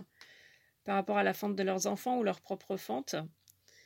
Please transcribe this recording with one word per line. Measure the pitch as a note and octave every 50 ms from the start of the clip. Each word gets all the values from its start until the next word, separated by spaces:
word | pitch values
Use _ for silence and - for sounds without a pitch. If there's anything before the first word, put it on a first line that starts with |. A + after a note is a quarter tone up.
| F#3 - _ - - - - - - - - _ _ _ _ _ -
par | G#3 G3
rapport | G3 F#3+ G#3+ G#3
à | G3+ G3+
la | F#3+ F#3
fente | - - G#3 G3+
de | F#3+ F#3+
leurs | F#3+ F#3+ F#3+ G3
enfants | G3+ G#3 G3 - B3+ B3+
ou | B3 A3
leur | G3 F#3 -
propre | - - G3 F#3+ - - G3
fente. | F#3+ - - A3 C4 C#4 - - D#3 D#3 D#3+ - _ _ - - _ _ - - - -